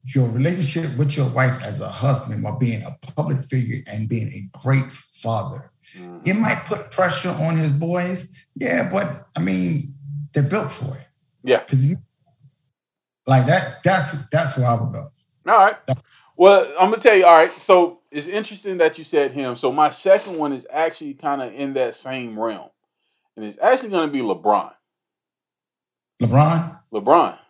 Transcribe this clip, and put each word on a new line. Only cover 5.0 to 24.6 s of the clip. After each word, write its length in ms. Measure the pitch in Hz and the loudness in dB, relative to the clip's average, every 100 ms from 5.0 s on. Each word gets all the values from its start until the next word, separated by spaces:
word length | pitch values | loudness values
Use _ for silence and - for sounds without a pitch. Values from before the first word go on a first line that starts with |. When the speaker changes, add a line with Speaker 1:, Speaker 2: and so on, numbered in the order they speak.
| - - 113 110 95 - - _ _ - | -16 -10 -6 -4 -6 -12 -18 _ _ -20
Speaker 2:
Mm-hmm. 300 | - - 175 | -20 -8 -4
Speaker 1:
it 60 | |
might 240 | 202 226 - - | -2 0 -2 -4
put 240 | 214 - | -10 -8
pressure 400 | - 185 - 180 | -2 -2 -2 -4
on 260 | 151 160 165 | -4 -2 0
his 140 | 156 | 0
boys. 600 | 139 165 180 180 185 - - _ - | -2 -2 -4 -4 -6 -12 -20 _ -8
Yeah, 340 | 254 - 92 | -4 -2 -2
but, 360 | 190 170 135 - - | -2 -4 -8 -12 -6
I 40 | |
mean, 540 | 127 92 90 139 - - - - - | -2 -2 -2 -2 -6 -14 -12 -12 -4
they're 80 | 147 139 | -2 0
built 220 | 214 - | -2 -4
for 260 | - 127 127 | -8 -10 -10
it. 100 | - _ _ _ | -18 _ _ _
Speaker 2:
Yeah. 200 | 127 123 - | 0 0 2
Speaker 1:
'Cause 200 | 131 139 | 0 0
you, 120 | 185 _ _ _ _ _ _ _ _ _ _ _ _ - | -2 _ _ _ _ _ _ _ _ _ _ _ _ 2
like, 180 | 131 123 | 2 4
that, 300 | 180 - - | 2 0 -2
that's, 440 | 175 190 139 143 - | 0 2 0 -6 -4
that's 280 | 160 135 - | -2 -2 0
where 100 | 123 | 0
I 60 | |
would 180 | 117 - | 0 -2
go. 200 | - - _ _ _ - | -8 -14 _ _ _ 2
Speaker 2:
All 60 | |
right. 220 | 214 196 214 - 165 _ _ _ - | 6 6 2 -6 -8 _ _ _ 6
Well, 300 | 185 196 151 151 | 8 8 4 2
I'm 100 | 190 | 2
gonna 100 | 220 | 6
tell 140 | 233 202 | 6 8
you, 100 | 175 | 8
all 100 | 165 | 8
right, 140 | 170 - | 6 0
so 380 | - 185 175 - _ | 4 6 6 -2 _
it's 160 | 147 151 | -12 -8
interesting 540 | 202 208 202 202 185 | -8 -8 -12 -10 2
that 180 | 160 160 | 0 0
you 60 | |
said 300 | 156 156 139 | -2 0 0
him. 220 | 131 131 117 | -2 -6 -2
So 160 | 131 | -2
my 200 | 143 151 | 2 0
second 460 | 135 190 196 196 170 | 2 2 2 2 -6
one 120 | 151 | -4
is 140 | 131 - | -6 -6
actually 420 | 143 165 160 151 | -4 -4 -4 -16
kinda 380 | 135 151 139 127 | -8 -4 -4 -6
in 240 | 101 139 135 | -8 -6 -2
that 200 | 120 - | -4 -4
same 440 | 131 131 120 107 | -12 -10 -10 -6
realm. 300 | 113 98 - _ _ _ _ _ _ - | -6 -6 -16 _ _ _ _ _ _ -16
And 80 | 107 | -16
it's 140 | 101 | -2
actually 280 | 185 262 233 | 0 0 -2
gonna 220 | 190 156 | -4 -2
be 100 | 139 | -4
LeBron. 500 | 113 87 92 101 | -4 -2 0 0